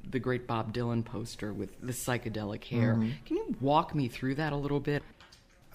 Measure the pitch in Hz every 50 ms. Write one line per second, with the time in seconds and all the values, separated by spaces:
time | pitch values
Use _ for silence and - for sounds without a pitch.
0 | - 95 98 127 107 131 127 123 123 - 120 113 110 113 107 123 120 120 117 117
1 | 113 117 - 98 113 117 - - 101 107 101 101 101 - - - - 127 120 -
2 | - - 123 117 - 113 101 107 107 101 107 110 - - 120 120 117 120 113 113
3 | 110 113 135 - - - 311 392 440 403 226 - 127 135 147 156 170 - - 151
4 | 135 113 - - 131 131 139 139 160 151 143 143 139 143 143 143 117 147 143 143
5 | - - - - - - - - - - - - - -